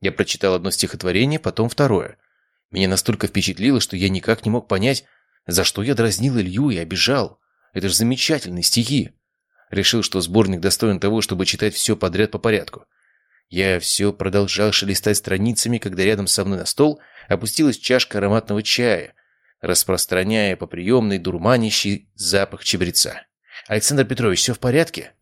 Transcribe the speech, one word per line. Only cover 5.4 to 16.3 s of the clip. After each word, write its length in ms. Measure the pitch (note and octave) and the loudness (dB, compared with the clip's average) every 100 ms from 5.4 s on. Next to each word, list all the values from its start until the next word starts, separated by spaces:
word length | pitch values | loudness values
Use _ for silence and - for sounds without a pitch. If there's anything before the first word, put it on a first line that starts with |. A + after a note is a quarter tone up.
| - | -4
за 160 | F2 | 0
что 200 | F2 - | 0 -2
я 120 | A2+ | -2
дразнил 440 | A#2+ A2+ G2 C3+ B2 | 2 2 2 0 0
Илью 320 | F#2 F#2+ C#3+ | 0 0 0
и 60 | F#2 | -2
обижал. 600 | E2 F2+ - C3+ G2 - _ _ _ | -4 -2 0 0 -2 -8 _ _ _
Это 160 | G2 F#2+ | -4 -2
ж 40 | |
замечательные 720 | E2+ A2+ C3 - D3+ F#2 F2 | 2 2 0 0 -2 -2 -2
стихи. 480 | E2+ - A2+ C#3+ - - _ _ _ _ _ | 0 0 2 0 -2 -10 _ _ _ _ _
Решил, 320 | F#2+ F#2 A#2 | 0 2 2
что 180 | - F#2+ | 0 -2
сборник 400 | E2+ G2+ G2 F2+ | 2 4 4 2
достоин 380 | F#2 - A2+ F#2 | 0 0 0 2
того, 220 | G2 A2 | 0 0
чтобы 260 | - F2+ F#2 | -2 -2 -2
читать 280 | - G#2+ | 0 -2
все 220 | - - G#2 | -2 -2 0
подряд 360 | F#2 F#2 G#2+ | 0 0 0
по 60 | G2+ | 0
порядку. 460 | A#2 G#2 - - - _ _ _ _ _ _ | 0 0 -2 -14 -20 _ _ _ _ _ _
Я 300 | F2 F#2+ F2+ | -2 2 0
все 340 | - - G2+ | 0 0 0
продолжал 600 | - F#2+ G2 G2+ - G#2+ | 0 0 0 0 0 2
шелестать 460 | - G2 F#2+ G#2+ G#2 | 2 0 0 0 0
страницами, 600 | - F#2+ A2+ A#2 A2+ A#2+ | -2 0 0 0 -2 -2
когда 260 | G2+ F2+ | -4 0
рядом 220 | G2 G#2 | 0 2
со 180 | F#2+ | 0